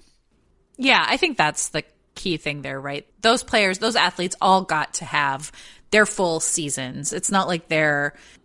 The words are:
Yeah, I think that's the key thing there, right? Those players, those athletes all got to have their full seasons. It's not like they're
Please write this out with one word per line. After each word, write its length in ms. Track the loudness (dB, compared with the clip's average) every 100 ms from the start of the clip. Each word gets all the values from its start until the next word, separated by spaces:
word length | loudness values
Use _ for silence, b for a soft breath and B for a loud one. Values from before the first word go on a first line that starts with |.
| _ _ _ _ _ _ _ -4
Yeah, 260 | 2 2 2
I 120 | 0
think 180 | 0 2
that's 340 | 0 0 -6
the 120 | -6 -8 _ _
key 240 | -10 -6 -4
thing 240 | -6 -8
there, 180 | -8 -10
right? 260 | -8 -10 -12 _
Those 220 | 2 2
players, 360 | 2 2 2 0
those 180 | 0 2
athletes 400 | 2 0 -4 0
all 220 | 4 4
got 320 | 2 -2 -2
to 100 | -6
have 480 | -4 -2 0 -2 -8 B B B 0
their 160 | 4 4
full 340 | 2 0 0
seasons. 720 | -2 -2 -4 -6 -8 -8 -8
It's 180 | -4 0
not 160 | 0 0
like 220 | -2 0
they're 460 | 0 2 2 -2 B B B